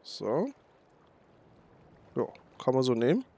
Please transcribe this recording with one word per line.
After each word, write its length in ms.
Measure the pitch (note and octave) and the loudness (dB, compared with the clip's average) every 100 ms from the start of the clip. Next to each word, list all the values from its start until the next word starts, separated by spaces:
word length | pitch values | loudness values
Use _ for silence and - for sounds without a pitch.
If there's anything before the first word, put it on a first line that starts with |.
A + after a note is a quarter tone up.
So. 480 | - - G2+ C3+ C4 - _ _ _ _ _ _ _ - - - - - - - - - | -16 -8 -2 -2 -4 -8 _ _ _ _ _ _ _ -20 -20 -20 -20 -20 -20 -20 -10 -6
Ja, 100 | A#2 - - - | -6 -8 -20 -6
kann 140 | - | 0
man 100 | C3 | 2
so 120 | B2+ | 2
nehmen. 320 | A#2 A#2+ G#3+ - | 2 4 2 -2